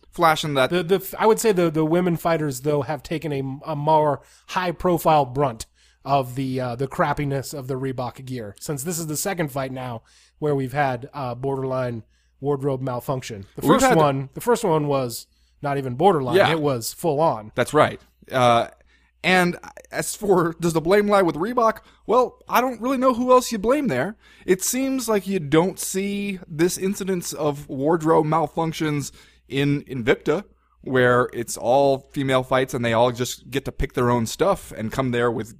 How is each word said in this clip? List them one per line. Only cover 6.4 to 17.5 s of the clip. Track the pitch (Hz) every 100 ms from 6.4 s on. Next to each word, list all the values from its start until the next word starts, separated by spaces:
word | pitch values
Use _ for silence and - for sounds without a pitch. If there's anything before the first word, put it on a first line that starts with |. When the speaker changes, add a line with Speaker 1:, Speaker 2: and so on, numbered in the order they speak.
| 131 127
Speaker 2:
uh, | 127 120
the | 135
crappiness | - 156 143 143 139 123
of | 147 127
the | 131
Reebok | 135 127 120 -
gear, | 131 127 107 -
since | - 143
this | 151 170
is | 160
the | 147
second | 202 180 156
fight | 139 131
now | 131 127 117 - _ _ -
where | 151 139
we've | 131
had, | 139 135 123 139
uh, | 139 127 120
borderline | 135 135 131 131 123 117 - _ _ _
wardrobe | 139 139 139 131
malfunction. | 131 123 - 131 - 104 98 -
The | 131
Speaker 1:
We've |
Speaker 2:
first | 165 262
Speaker 1:
had | 165
Speaker 2:
one, | 147 135 131 160
the |
first | 240 233
one | 196 156 147
was | 139 123 113 - _ _ _
not | 143 139
even | 131 123
borderline. | 190 160 127 180
Speaker 1:
Yeah. | -
Speaker 2:
It | 165
was | 147 123 113
full | - 170 143
on. | 160 113 107